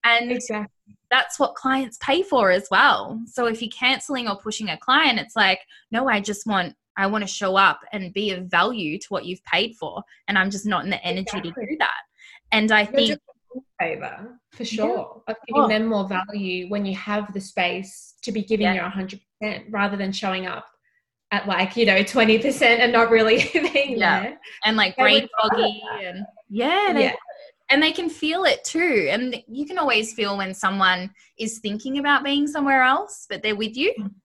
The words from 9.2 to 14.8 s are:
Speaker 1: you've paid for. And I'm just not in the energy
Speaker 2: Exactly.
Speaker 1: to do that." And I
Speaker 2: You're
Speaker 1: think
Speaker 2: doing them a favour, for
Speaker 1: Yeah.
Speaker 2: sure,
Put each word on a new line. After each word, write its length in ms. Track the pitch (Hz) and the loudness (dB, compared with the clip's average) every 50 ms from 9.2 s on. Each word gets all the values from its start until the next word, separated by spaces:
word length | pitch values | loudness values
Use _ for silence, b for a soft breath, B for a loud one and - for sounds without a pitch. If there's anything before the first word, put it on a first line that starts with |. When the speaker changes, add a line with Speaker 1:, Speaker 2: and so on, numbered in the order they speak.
| - | -6
Speaker 1:
you've 180 | 175 185 - _ | -8 -12 -12 _
paid 300 | - - 175 208 226 233 | -2 0 0 0 -2 -6
for. 260 | _ - 147 85 - 208 b b b b | _ -12 -10 -10 -12 -14 b b b b
And 100 | - 208 | -2 0
I'm 140 | 196 185 196 | 2 2 0
just 140 | 196 190 196 | -2 -6 -4
not 180 | 208 196 170 131 | -2 -2 -2 -2
in 60 | 185 | -4
the 120 | 196 - - | -6 -6 -4
energy 180 | 180 180 190 190 190 - | -6 -4 -4 -6 -6 -8
Speaker 2:
Exactly. 160 | 190 165 170 170 | -8 -8 -8 -10
Speaker 1:
to 180 | - - 226 | -10 -10 -10
do 60 | 302 311 | -4 -2
that." 220 | - - - - - _ B B B B B B B _ | -2 -2 -4 -6 -12 _ B B B B B B B _
And 200 | - 220 214 220 | 0 0 2 4
I 100 | 220 214 | 2 2
Speaker 2:
You're 100 | 208 208 | 2 2
Speaker 1:
think 160 | 247 269 226 | 2 2 2
Speaker 2:
doing 120 | 220 208 196 _ _ - _ _ _ - | 2 0 -4 _ _ -20 _ _ _ -16
them 100 | 262 _ _ _ - | -16 _ _ _ -6
a 40 | 175 | -6
favour, 560 | 165 - - - - - - 202 240 247 _ _ _ | -6 -6 -8 -10 -12 -12 -14 -18 -18 -20 _ _ _
for 120 | _ - 240 | _ -12 -10
Speaker 1:
Yeah. 60 | 226 | -8
Speaker 2:
sure, 540 | 220 214 | -4 -2